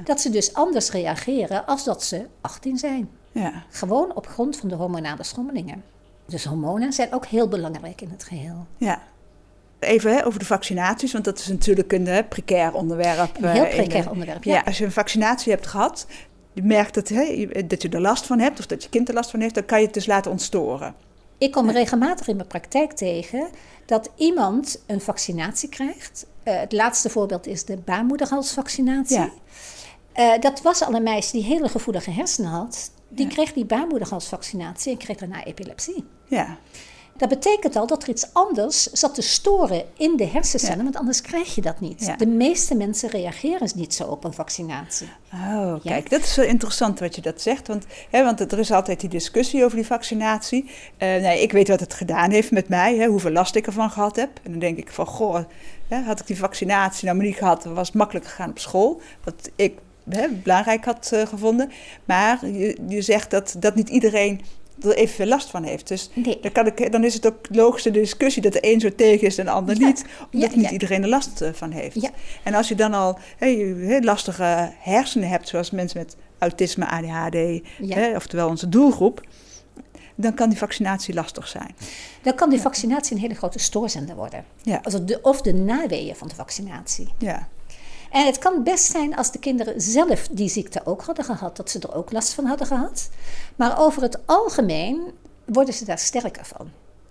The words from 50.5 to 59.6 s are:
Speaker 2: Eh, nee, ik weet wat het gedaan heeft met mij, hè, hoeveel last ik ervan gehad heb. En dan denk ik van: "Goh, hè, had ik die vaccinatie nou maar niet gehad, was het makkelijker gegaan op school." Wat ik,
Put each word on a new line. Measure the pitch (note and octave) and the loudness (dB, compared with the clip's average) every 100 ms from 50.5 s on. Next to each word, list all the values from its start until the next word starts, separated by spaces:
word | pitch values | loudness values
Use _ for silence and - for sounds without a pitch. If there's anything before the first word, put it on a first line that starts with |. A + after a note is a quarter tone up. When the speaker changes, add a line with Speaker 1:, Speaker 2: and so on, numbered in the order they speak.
| B3 C4+ - - - | -2 -2 -10 -16 -4
Speaker 2:
Eh, | F#3+ | 0
nee, | F#3 F#3 E3+ | 2 4 4
ik | A3+ | 4
weet | G3+ G3 | 6 6
wat | F#3 | 4
het | F3+ | 0
gedaan | - F3 - F3+ | -6 -2 2 4
heeft | G#3 A3 | 4 4
met | G3+ F#3+ | 2 2
mij, | F3+ G3 A#3 | 4 4 4
hè, | A3+ | 4
hoeveel | G3+ E3+ | 4 2
last | D#3+ F#3 A3 | 2 2 2
ik | A3 | 0
ervan | G3+ A3 | 0 -2
gehad | G#3+ G#3 G#3+ | 0 0 0
heb. | C4+ - | -4 -6
En | - | -10
dan | E3 | -4
denk | E3+ E3 | -2 -4
ik | D#3 | -8
van: | - E3 | -6 -4
"Goh, | - G#3+ E3+ E3 - - - - | -2 0 0 -4 -10 -14 -8 -4
hè, | B3 | -2
had | A#3 G#3+ | -2 -4
ik | - | -4
die | F#3+ | -4
vaccinatie | F#3+ - F#3+ G3+ F#3+ - F#3 | -4 -2 0 2 2 0 -2
nou | F#3 | 0
maar | G3+ | 0
niet | F#3+ | 0
gehad, | F#3+ E3+ | 2 2
was | E3+ E3+ F3+ | 0 -6 -2
het | G#3+ | 0
makkelijker | G#3 F3 - | 0 -2 -10
gegaan | - F3 | -10 -10
op | - | -10
school." | - F#3 A3+ E4 - - | -4 2 2 2 -10 -14
Wat | - - - | -12 -10 -8
ik, | - | 0